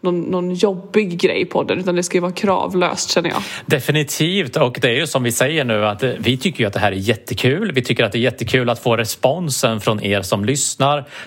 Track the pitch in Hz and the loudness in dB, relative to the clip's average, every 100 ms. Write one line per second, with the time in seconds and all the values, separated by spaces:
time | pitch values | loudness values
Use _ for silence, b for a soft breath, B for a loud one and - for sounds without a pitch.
0 | 180 175 165 185 180 180 208 185 - 214 | 0 0 0 -2 -2 2 0 0 0 0
1 | 208 170 185 175 175 - 135 139 185 175 | 2 2 0 2 0 0 0 0 0 0
2 | 180 185 175 185 202 185 - 185 180 - | 2 0 0 -2 0 2 0 0 0 -2
3 | - - 170 - 196 B - 151 131 151 | -2 0 0 -2 -6 B -2 0 2 0
4 | 143 - 160 196 147 160 127 123 127 120 | 0 0 0 0 -2 2 0 2 0 2
5 | 160 143 123 117 131 160 123 110 107 101 | 0 0 0 2 0 0 0 2 0 0
6 | 131 87 - 131 202 151 110 95 104 95 | -2 0 0 0 0 0 -2 0 0 0
7 | 98 117 - 104 123 147 214 131 123 117 | -2 -2 -2 -2 0 0 0 -2 -2 0
8 | 113 120 120 - 107 131 120 117 - 117 | 2 2 0 0 0 0 2 0 0 0
9 | 110 - 127 156 175 131 127 110 110 107 | 0 0 0 2 -2 0 0 0 0 0
10 | 101 101 92 107 104 143 - - 135 147 | 0 0 0 0 2 0 -2 0 0 0
11 | 135 B | -4 B